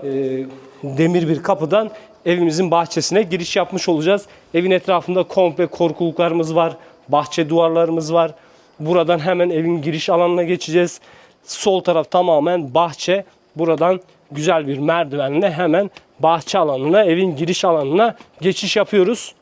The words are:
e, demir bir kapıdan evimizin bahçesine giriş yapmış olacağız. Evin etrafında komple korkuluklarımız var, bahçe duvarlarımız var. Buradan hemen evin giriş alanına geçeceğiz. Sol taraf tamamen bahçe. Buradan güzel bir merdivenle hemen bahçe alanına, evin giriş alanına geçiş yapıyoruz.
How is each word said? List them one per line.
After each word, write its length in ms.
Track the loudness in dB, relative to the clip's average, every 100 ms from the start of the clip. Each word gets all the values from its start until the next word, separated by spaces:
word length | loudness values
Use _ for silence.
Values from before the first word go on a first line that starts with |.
e, 40 | -6 -4 -4 -6 -8 -14 -20 -14
demir 460 | -8 0 2 2 0
bir 140 | -2
kapıdan 480 | -2 -2 0 -2 -2 -10 -20 -8 -2
evimizin 440 | 0 2 0 2
bahçesine 520 | 0 0 -4 0 0
giriş 340 | 0 -4 -2 -2
yapmış 320 | -2 -4 -2
olacağız. 380 | 0 2 0 -4 -20 _
Evin 160 | -2 0
etrafında 520 | 0 2 -2 0 -2
komple 440 | 0 0 0 0 -4
korkuluklarımız 880 | 0 -2 0 -4 0 0 0 0 0
var, 200 | 0 -4 -20 -20 -2
bahçe 400 | -2 0 -4 0
duvarlarımız 680 | 2 2 2 0 -2 0
var. 200 | 0 0 -4 -20 _ _ -8
Buradan 380 | 0 2 2 0
hemen 320 | 0 0 0
evin 320 | 0 0 -2
giriş 280 | -2 -4 0
alanına 320 | 2 2 0
geçeceğiz. 580 | -2 -4 0 0 0 -4 -20 -20 _ _
Sol 360 | -16 -4 0 0
taraf 300 | 0 0 0
tamamen 640 | 0 2 2 2 -2 0
bahçe. 500 | 0 0 -2 -2 -2 -4 _ _ -4
Buradan 440 | 0 2 2 0 -4 _ _
güzel 340 | -4 0 0 0
bir 120 | -2
merdivenle 720 | 0 0 -2 -2 -2 0 0
hemen 400 | 0 0 2 0 -8 _ _
bahçe 400 | 2 2 0 0
alanına, 460 | 0 0 2 4
evin 320 | 4 2 0 -2
giriş 280 | -4 0
alanına 520 | 2 2 2 2 2 -2 -20 _
geçiş 360 | -2 -2 -2 0
yapıyoruz. 580 | 2 2 2 0 -8 _